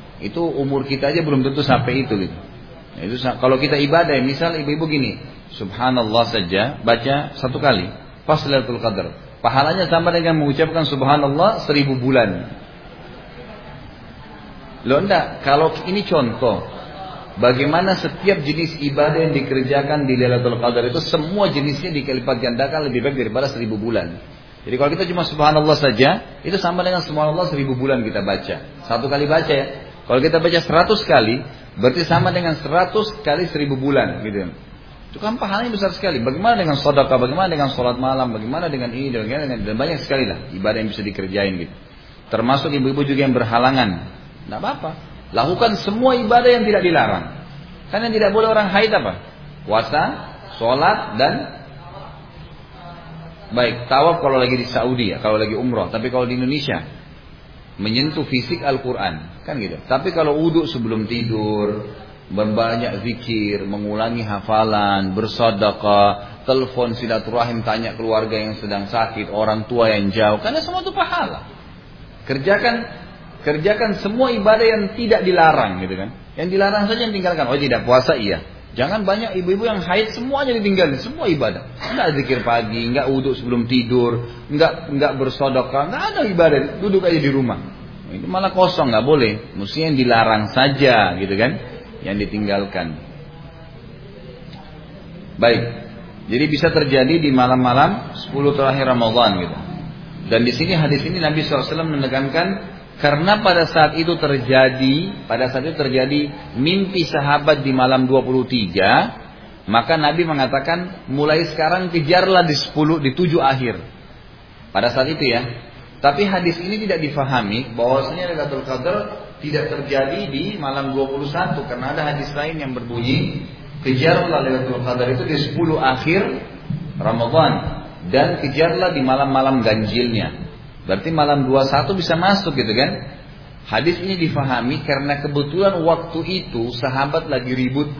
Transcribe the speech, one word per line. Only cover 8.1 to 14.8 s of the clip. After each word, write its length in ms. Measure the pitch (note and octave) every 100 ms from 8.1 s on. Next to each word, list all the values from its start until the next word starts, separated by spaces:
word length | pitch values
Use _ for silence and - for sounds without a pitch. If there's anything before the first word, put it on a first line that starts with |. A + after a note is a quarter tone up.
| - -
pas 100 | D3+ C#3
Lailatul 320 | C3+ A#2 A#2
Qadar. 640 | A2+ G2 E2+ - - -
Pahalanya 480 | A#2 C3+ D3+ F#3+ E3+
sama 240 | E3 E3+
dengan 240 | E3+ E3 D#3+
mengucapkan 480 | C#3+ C#3 D#3 E3 C#3+
subhanallah 800 | C3+ C3+ D3 C#3 D3 G3+ A3 -
seribu 320 | D3 C#3 B2+
bulan. 560 | B2+ C3 G#2+ F2 F2 - - - - - - - - - - - - - - - - - - - - - - -